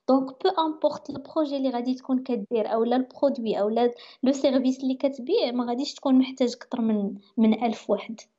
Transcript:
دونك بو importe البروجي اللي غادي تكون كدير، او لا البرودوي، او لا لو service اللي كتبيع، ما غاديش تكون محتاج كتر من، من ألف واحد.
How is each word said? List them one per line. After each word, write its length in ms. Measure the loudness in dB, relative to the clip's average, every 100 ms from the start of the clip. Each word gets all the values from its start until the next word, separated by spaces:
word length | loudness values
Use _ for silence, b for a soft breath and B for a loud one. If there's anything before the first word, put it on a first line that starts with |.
| 0
دونك 340 | 0 0 -2
بو 60 | -2
importe 600 | 0 -2 0 -2 -2 -12
البروجي 460 | -12 -6 -2 -2 -2
اللي 140 | -2
غادي 240 | -2 -4
تكون 280 | -4 -2 -2
كدير، 500 | -2 -6 -2 -2 -2
او 120 | 0
لا 120 | 0 0
البرودوي، 640 | -2 0 0 0 -2 0
او 80 | 0
لا 220 | 2 0 -2 B B
لو 100 | 0
service 480 | 2 2 2 0 0
اللي 140 | -4
كتبيع، 580 | -2 -2 -2 -2 0 0
ما 120 | -2
غاديش 300 | -2 -2 -4
تكون 240 | -4 4 4
محتاج 360 | 4 0 -2
كتر 260 | -2 -8 -2
من، 340 | 0 0 -2 -6 B 2
من 280 | 4 4
ألف 260 | 0 -2 -2
واحد. 300 | -2 -4 -14 -16